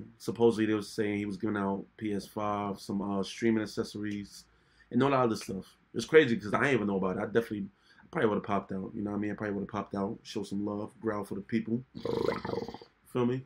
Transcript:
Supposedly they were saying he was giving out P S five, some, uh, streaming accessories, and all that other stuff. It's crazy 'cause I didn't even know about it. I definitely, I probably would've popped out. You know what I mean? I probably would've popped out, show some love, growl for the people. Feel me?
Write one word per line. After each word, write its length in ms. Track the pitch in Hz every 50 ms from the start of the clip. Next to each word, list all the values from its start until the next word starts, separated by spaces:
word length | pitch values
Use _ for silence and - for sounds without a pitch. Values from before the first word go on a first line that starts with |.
| 101 117 - _
Supposedly 480 | - - 98 113 117 117 113 104 110 107
they 80 | 107
were 60 | 104 98
saying 340 | - - - 107 104 104 101
he 80 | 104
was 120 | 104 98 90
giving 200 | 113 107 104 104
out 260 | 98 98 98 98 - - _
P 180 | - 117 107 101
S 140 | 98 - -
five, 520 | - 107 104 104 104 101 101 101 98 -
some, 220 | - - 104 98
uh, 220 | 95 101 101 98 95
streaming 400 | - - - 117 117 110 110 107
accessories, 800 | 104 - - 107 - - 104 104 107 101 101 101 - - - - _ _ _ _ _ _ _ - _
and 100 | - 120
all 80 | 131 139
that 120 | 139 127
other 140 | 127 117 107
stuff. 300 | 98 - - 98 92 92 - - _ _ _ -
It's 100 | 113 113
crazy 320 | - - 160 156 123 117 95
'cause 160 | 98 104 -
I 60 | 101
didn't 140 | 123 143 135
even 120 | 110 104 101
know 100 | 98 95
about 200 | 92 92 92 98
it. 60 | 107
I 20 |
definitely, 420 | 110 101 113 113 - 110 104 98 98 - _ _ _ - -
I 60 | - -
probably 180 | - 170 135 107
would've 140 | 101 101 -
popped 280 | - 101 95 95 - 98
out. 180 | 95 95 - -
You 80 | 110
know 100 | 101 104
what 60 | 101 101
I 20 |
mean? 100 | 104 104
I 20 | 101
probably 220 | - 107 104 101
would've 140 | 101 98 -
popped 260 | - 104 101 - -
out, 240 | 101 98 101 117 -
show 220 | - - - 110 101
some 200 | - - 101 101
love, 280 | 104 104 104 107 107 - -
growl 220 | - 110 104 104 98
for 100 | - -
the 60 | 98
people. 420 | 95 - 120 110 - 110 113 127 131 - _ - - - - - - - - - - - - - - - - - - - _ _ _ -
Feel 140 | - 127 123
me? 160 | 120 123 131 131